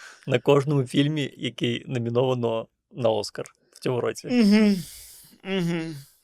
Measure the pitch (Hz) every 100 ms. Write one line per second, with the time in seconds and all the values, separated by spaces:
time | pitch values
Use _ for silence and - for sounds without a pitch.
0 | - - - 123 - 143 135 143 123 147
1 | 143 156 131 - 120 120 127 117 - 127
2 | 117 120 131 127 117 113 - _ _ 175
3 | 113 110 101 - - _ _ - - 123
4 | 113 - - 247 202 214 208 185 147 -
5 | - - - _ 190 190 170 170 165 143
6 | 135 _